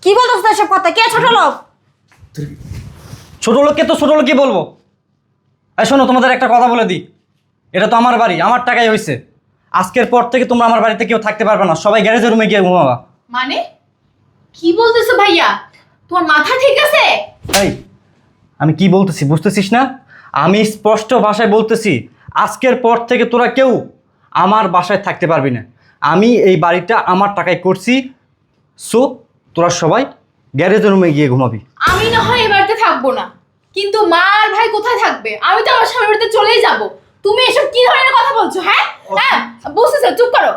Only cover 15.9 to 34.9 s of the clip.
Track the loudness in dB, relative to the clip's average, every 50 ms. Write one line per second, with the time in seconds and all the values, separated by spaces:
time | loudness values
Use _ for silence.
15.9 | _ _ _ _ -4 -2 0 2 0 0 0 0 -2 0 2 2 2 2 0 2
16.9 | 2 2 0 0 -2 -2 -6 -10 -16 _ _ -4 -2 0 0 0 -2 -6 -12 -20
17.9 | _ _ _ _ _ _ _ _ _ _ _ _ _ _ 0 0 0 2 2 2
18.9 | 4 4 2 0 -2 -4 -2 -2 -2 0 0 -2 -2 -2 -2 0 0 0 0 -2
19.9 | -4 -12 _ _ -20 -20 -20 -8 -4 -2 0 2 2 2 0 0 -2 -2 0 0
20.9 | 0 0 0 0 0 0 2 0 0 0 0 2 2 0 0 0 -2 -2 -2 -2
21.9 | -2 -2 -4 -10 _ _ _ -8 -4 -4 -2 -2 -4 -2 0 0 0 2 2 0
22.9 | 0 0 0 -2 0 0 0 0 0 0 0 0 0 2 2 2 2 0 -4 -8
23.9 | -18 _ _ _ _ _ _ _ -2 0 0 2 2 2 0 0 0 -2 0 0
24.9 | -2 -2 -2 -4 -6 -4 -2 0 0 0 0 -2 -4 -4 -10 -14 _ _ _ _
25.9 | _ _ -2 0 2 2 2 2 2 4 4 2 2 2 2 0 0 0 -2 -2
26.9 | -2 -2 0 0 0 0 0 -2 -2 -4 -2 -2 -4 -2 -2 -2 -4 -2 0 -2
27.9 | -2 -2 -2 -6 -16 _ _ _ _ _ _ _ _ _ _ _ _ _ -14 -2
28.9 | 0 0 0 0 -2 -8 -20 _ _ _ _ _ _ -2 -2 0 0 -2 -2 0
29.9 | 0 0 -2 -4 -8 _ _ _ _ _ _ _ _ -2 0 2 2 2 2 2
30.9 | 2 4 2 2 2 2 0 0 2 0 0 -2 -4 -6 -12 _ _ -4 -2 -2
31.9 | 0 0 0 0 0 0 0 0 0 0 0 0 2 0 0 0 0 -2 0 -2
32.9 | -2 -2 -2 -2 -2 -4 -6 -10 -14 _ _ _ _ _ _ _ _ -6 -6 -2
33.9 | 0 0 0 2 2 2 2 2 2 2 0 0 0 0 -2 0 -2 -4 -2 -2